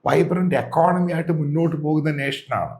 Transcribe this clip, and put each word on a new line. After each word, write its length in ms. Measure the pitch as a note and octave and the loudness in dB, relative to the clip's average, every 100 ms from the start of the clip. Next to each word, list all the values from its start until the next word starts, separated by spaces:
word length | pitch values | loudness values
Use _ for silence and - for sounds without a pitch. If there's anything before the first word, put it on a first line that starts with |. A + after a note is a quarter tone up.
| - | 2
വൈബ്രന്റ് 500 | D3 E3 F3 F3+ C#3 | 2 2 2 0 0
എക്കോണമി 480 | A#2 D#3+ E3+ F3+ F3 E3 | -2 2 2 2 0 -2
ആയിട്ട് 180 | D#3+ D#3+ | -2 -2
മുന്നോട്ട് 340 | D3 D3+ E3 D#3 | 0 0 0 0
പോകുന്ന 320 | D3+ D#3 D3+ C#3+ | 0 0 0 -2
നേഷനാണ്. 520 | C#3 C3+ - A2+ D#2 - | -4 -6 -4 -4 -4 -8